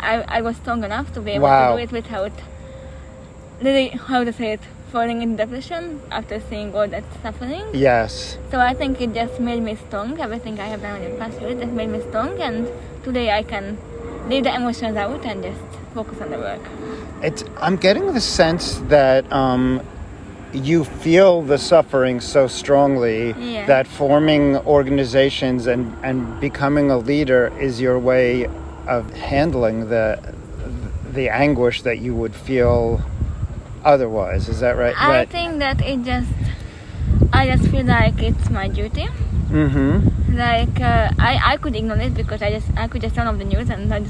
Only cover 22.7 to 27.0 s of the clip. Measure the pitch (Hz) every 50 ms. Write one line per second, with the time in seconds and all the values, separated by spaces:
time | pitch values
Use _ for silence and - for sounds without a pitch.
22.7 | 143 139 143 139 139 127 120 117 110 110 117 120 110 110 120 - 233 214 202 -
23.7 | 139 131 139 - - - 143 135 143 147 156 156 151 147 147 143 139 139 - 147
24.7 | 147 143 139 131 143 139 135 120 117 135 135 139 131 - 143 131 127 123 113 127
25.7 | 120 123 123 113 107 - - 135 131 127 120 113 113 - 143 143 143 - 139 139
26.7 | 147 147 143 139 135 123